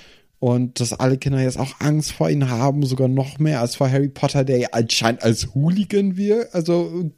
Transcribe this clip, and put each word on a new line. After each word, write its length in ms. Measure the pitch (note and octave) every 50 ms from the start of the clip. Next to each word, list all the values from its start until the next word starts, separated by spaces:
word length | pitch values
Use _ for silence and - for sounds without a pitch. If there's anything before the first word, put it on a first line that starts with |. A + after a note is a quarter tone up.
| - - - _ _ _ _ _
und 420 | C3 B2 B2 B2 B2+ A#2+ - -
dass 120 | A#2+ A#2 -
alle 240 | - C3 C3 C3+
Kinder 240 | C3+ - C#3 C3+ C3+
jetzt 180 | C3 B2+ B2+ -
auch 220 | B2+ C3+ - -
Angst 320 | C#3 D3 D3+ D3+ D3 - -
vor 160 | - D#3+ E3
ihm 220 | D3+ C#3+ C#3 B2+
haben, 340 | B2 A2+ C3 C#3 C#3 D3 C#3+
sogar 240 | B2+ C3 C3 C3 B2+
noch 300 | C3 C3+ C3 C#3 - C#3
mehr 220 | D#3 D#3 D3+ A#2+ A#2+
als 120 | A#2 -
vor 140 | - C#3+ C3
Harry 180 | C3 C#3 C#3+ C#3
Potter, 360 | C3+ - - C#3 - C#3 C3
der 140 | C3+ C3 B2
ja 100 | B2 - -
anscheinend 500 | A#2 A#2 A#2 - - - A2+ B2 - -
als 320 | A2+ A#2 - - - -
Hooligan 600 | C3+ C#3+ E3 F#3 G3+ G3 - G#3 G3+ G3+ G3 F3+ F#3
wir-, 300 | G3+ G3+ G#3 A#3 A#3 - -
also 580 | F3+ D#3+ F3 F3 F3 E3+ E3 E3 F3+ F3 D3+ -